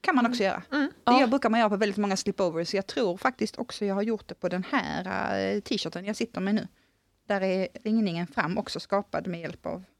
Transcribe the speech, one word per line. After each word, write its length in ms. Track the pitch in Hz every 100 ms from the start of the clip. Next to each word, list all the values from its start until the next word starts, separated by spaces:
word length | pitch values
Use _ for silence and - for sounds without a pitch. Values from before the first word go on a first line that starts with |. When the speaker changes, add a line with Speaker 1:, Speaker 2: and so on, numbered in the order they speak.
Speaker 1:
Kan 160 | - 311
man 100 | 240
också 160 | 240
göra. 200 | 196 - -
Speaker 2:
Mm. 180 | 285 277 -
Speaker 1:
Det 80 | - 254
Speaker 3:
Ja. 60 | 254
Speaker 1:
brukar 240 | 269 -
man 100 | 220
göra 100 | 220
på 60 | 202
väldigt 200 | 214 202
många 200 | 202 190
slipovers. 580 | - 190 185 160 170
Jag 120 | 196 196
tror 300 | - 226 175
faktiskt 420 | 180 - 214 -
också 260 | 240 -
jag 100 | 202
har 80 | 196
gjort 260 | 214 220 -
det 60 |
på 140 | - 180
den 160 | 180 185
här, 680 | 269 180 - 185 190 - 196 190
eh, 60 | 208
t-shirten 440 | - 226 160 165
jag 120 | 196 -
sitter 240 | 233 -
med 140 | 190
nu. 140 | 208 - _ _ _ _ _ _
Där 140 | 202
är 280 | 190 190 190 -
ringningen 420 | - 220 214 165 175
fram 320 | - 151 180
också 220 | - -
skapad 460 | - 196 202 160 170
med 140 | 170
hjälp 260 | 165 175 -
av 180 | 165 190 _